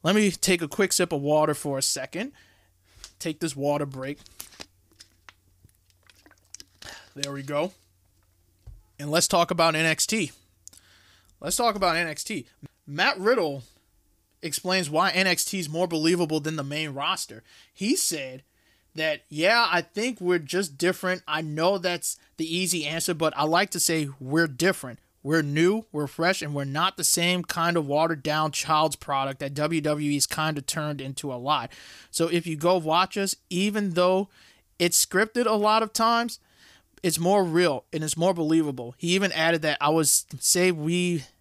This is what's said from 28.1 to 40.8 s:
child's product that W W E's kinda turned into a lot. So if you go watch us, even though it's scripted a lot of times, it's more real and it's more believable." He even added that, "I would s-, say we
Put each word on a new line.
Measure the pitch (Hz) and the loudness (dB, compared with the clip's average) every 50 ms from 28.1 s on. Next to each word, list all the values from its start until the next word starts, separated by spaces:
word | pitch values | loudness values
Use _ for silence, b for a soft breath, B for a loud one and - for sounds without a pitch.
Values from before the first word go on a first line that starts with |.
| 165 147 131 151 151 156 156 156 | 0 -2 -2 -2 0 0 0 0
child's | 135 - - - 160 156 160 156 - | -2 -4 -2 2 2 4 4 2 0
product | - - - 143 135 135 139 135 _ | -4 -6 -4 -2 -2 -2 -4 -4 _
that | 147 143 143 | -8 -6 -2
W | 147 151 151 165 156 | -2 -2 0 0 0
W | 147 151 151 147 151 147 | 0 0 -2 0 0 0
E's | 143 143 - | 0 0 0
kinda | - - - 156 156 151 147 | -2 0 -2 -2 -2 -2 -4
turned | 143 - - 160 151 151 147 139 | -6 -6 -6 -4 -4 -6 -6 -6
into | 131 135 135 - - 143 | -8 -10 -10 -8 -8 -8
a | 127 | -8
lot. | 123 123 139 151 135 117 120 B B B B B B B B | -6 -2 -2 -2 -2 -2 -8 B B B B B B B B
So | - - 165 170 | -2 -2 0 2
if | 170 175 160 | 0 -2 -2
you | 170 160 | -2 -6
go | 147 156 175 185 180 | 0 2 2 2 4
watch | 156 156 156 175 190 185 - 202 | 2 2 2 2 2 0 -2 -4
us, | 196 190 - _ _ _ | -4 -4 -4 _ _ _
even | 185 175 196 214 202 214 208 196 170 | -2 0 0 0 0 0 -2 0 2
though | 175 180 180 185 190 202 _ b b b b b b b b _ _ | 2 4 4 4 2 0 _ b b b b b b b b _ _
it's | 170 175 - - - | 0 2 2 2 0
scripted | _ - 185 220 220 _ 240 240 | _ 2 0 0 2 _ 0 2
a | 220 220 | 2 2
lot | 208 208 214 220 220 | 2 4 4 4 2
of | 220 214 | 2 0
times, | _ - 226 226 233 233 233 233 - - b b b b b b b b b b _ - | _ 0 2 2 2 2 0 -4 -8 -12 b b b b b b b b b b _ -4
it's | - 175 156 160 | -2 -2 -2 2
more | 165 180 202 208 | 2 4 4 4
real | 190 170 156 170 180 165 139 123 _ _ | 2 2 4 4 4 4 2 -2 _ _
and | - 151 160 | -6 -4 -4
it's | 156 - | -4 0
more | 165 165 190 190 | 2 2 2 2
believable." | 170 160 151 160 165 160 147 135 127 120 120 123 _ | 2 2 2 4 4 2 2 -4 -6 -10 -12 -10 _
He | - 170 180 | 0 2 2
even | 190 202 190 | 2 2 0
added | - 160 160 165 170 160 | 0 2 2 2 2 2
that, | 156 156 143 - | 0 -2 -2 2
"I | 143 151 | 2 2
would | 160 160 156 | 4 4 4
s-, | 139 - - - _ - 135 | 4 2 2 0 _ -14 -4
say | - - - 180 180 185 | 0 2 2 4 4 4
we | 180 156 | 2 0